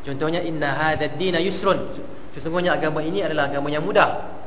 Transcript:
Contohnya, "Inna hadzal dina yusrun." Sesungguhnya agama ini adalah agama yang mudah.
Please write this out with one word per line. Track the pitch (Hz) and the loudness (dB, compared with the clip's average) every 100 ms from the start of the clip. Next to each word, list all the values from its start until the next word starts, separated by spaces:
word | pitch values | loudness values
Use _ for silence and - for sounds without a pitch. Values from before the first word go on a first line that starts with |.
Contohnya, | - 135 156 170 | -6 -2 0 0
"Inna | 165 156 143 139 | -2 -2 -2 2
hadzal | 160 156 151 139 | 0 2 -2 0
dina | 185 170 | 0 2
yusrun." | 185 185 196 180 - - - - - | 0 0 2 2 -2 -6 -8 -8 -8
Sesungguhnya | 147 165 175 175 147 | -6 -2 0 2 2
agama | 156 156 | 2 0
ini | 156 196 | 0 0
adalah | 165 151 139 | 0 0 0
agama | 139 147 | 0 0
yang | 151 | 0
mudah. | 180 202 143 - - - | 2 4 4 2 -6 -8